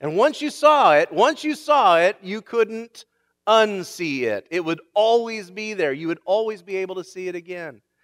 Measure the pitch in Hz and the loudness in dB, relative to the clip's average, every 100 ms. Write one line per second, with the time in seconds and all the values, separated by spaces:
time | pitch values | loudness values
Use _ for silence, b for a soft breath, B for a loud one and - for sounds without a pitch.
0 | 151 165 285 - 294 - 294 302 202 147 | -6 0 0 0 -8 0 4 6 6 4
1 | 170 165 262 302 302 294 - 294 202 165 | 2 2 2 0 -6 -6 0 4 6 4
2 | 180 208 185 214 - 233 220 226 233 - | 2 0 -10 -12 -6 -2 -2 -4 -14 -20
3 | - _ _ _ - 220 214 196 170 - | -20 _ _ _ 2 4 4 0 -8 -8
4 | 165 139 117 104 - 175 160 165 - 208 | -6 -2 -2 -4 -4 -6 -4 -6 -4 0
5 | 220 233 226 220 180 185 214 202 151 135 | 2 2 0 -10 -12 -12 -10 -4 -4 -4
6 | 165 165 - 202 220 208 175 190 190 185 | -6 -6 -2 -2 -2 -8 -8 -8 -6 -10
7 | 170 190 185 175 170 180 160 110 _ _ | -12 -12 -10 -10 -12 -14 -14 -16 _ _